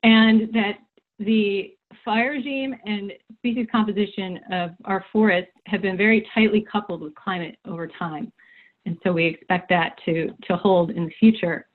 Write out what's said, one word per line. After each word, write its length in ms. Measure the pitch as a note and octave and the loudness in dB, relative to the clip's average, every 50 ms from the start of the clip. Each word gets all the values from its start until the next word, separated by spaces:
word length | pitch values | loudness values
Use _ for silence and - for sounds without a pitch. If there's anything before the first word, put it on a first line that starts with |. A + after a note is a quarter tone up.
And 500 | - A3+ A3 A3 A3 A3 A3 A3 A3 A3 A3 | 6 6 6 8 6 6 4 4 2 0 -2
that 240 | A3+ G#3 G3+ G#3 - _ _ _ _ _ _ _ _ | -2 -2 -2 -4 -8 _ _ _ _ _ _ _ _
the 540 | G#3 G3+ A3 A3 G#3 G3+ G3 G3 - - _ _ _ _ - _ _ | -2 0 0 2 2 0 -2 -4 -6 -8 _ _ _ _ -20 _ _
fire 280 | A#3 G#3+ A3 A#3 C4 | -4 -2 0 0 -2
regime 420 | D4 C#4+ A#3+ C#4+ C4+ C4+ C4+ C4+ B3+ A3+ - | -2 -6 -8 -6 -6 -6 -6 -8 -8 -10 -8
and 280 | G#3 G#3 G3+ G3 G3+ - - _ _ A3 _ | -8 -6 -6 -6 -10 -14 -16 _ _ -20 _
species 280 | - A#3+ A3+ B3 A#3 A3+ | -6 -4 -2 -2 -4 -2
composition 680 | - A3+ A3 G#3+ G3 G3 G#3 G3+ - - F#3+ F#3 F3+ - - - | 0 -2 0 0 0 -2 -4 -4 -4 -8 -8 -8 -10 -12 -10 -8
of 180 | F#3+ F3+ F3 E3+ E3+ _ - | -6 -6 -6 -6 -10 _ -8
our 200 | - G3 F#3+ F#3 - | -6 -6 -6 -6 -4
forests 380 | _ A3 A3 G#3+ F#3 F3+ F#3 _ _ _ _ | _ 2 2 4 2 0 -2 _ _ _ _
have 140 | F3 F#3 G3+ | -8 -6 -4
been 160 | F#3 G3 F#3 | -4 -4 -2
very 320 | F3+ G3+ G#3+ A3+ A3+ A3 - - | 0 2 4 4 2 0 -2 0
tightly 300 | A3+ A3 G#3 G#3 G#3+ G#3 - | 2 2 4 4 0 -2 -2
coupled 300 | - G#3 G3+ - F3 E3 | -6 -6 -6 -6 -10 -10
with 140 | D#3+ D3+ D3+ | -10 -14 -16
climate 420 | - - G3+ F#3 F3+ E3+ D#3+ - _ _ | -12 -8 -8 -6 -6 -8 -10 -12 _ _
over 220 | - E3 E3+ E3 | -14 -10 -10 -10
time. 440 | E3 - - F3+ E3+ D#3 D3 - - _ _ _ _ _ _ _ _ _ _ _ | -12 -10 -10 -10 -8 -8 -10 -12 -14 _ _ _ _ _ _ _ _ _ _ _
And 140 | - E3 - | -10 -10 -4
so 100 | _ F#3+ | _ -2
we 120 | F3+ E3 E3 | 0 2 0
expect 440 | E3 D#3+ - - - F#3+ F3+ F3+ - | 0 -2 -4 -4 -4 -4 -4 0 0
that 260 | F3+ F3 D#3+ - - - - | 0 0 0 -2 -6 -8 -4
to, 240 | - E3 E3 D#3+ - - _ - - | -4 -2 -2 -2 -4 -8 _ -4 -4
to 80 | F#3 | -4
hold 340 | F3 - G3+ F#3+ F3 E3+ E3 | 0 2 4 4 4 2 0
in 160 | - E3+ E3+ | -2 -6 -6
the 60 | D#3+ - - | -6 0 4
future. 480 | A3 A3 A3 - - E3+ E3 - - _ _ | 6 6 6 4 -2 -4 -4 -6 -8 _ _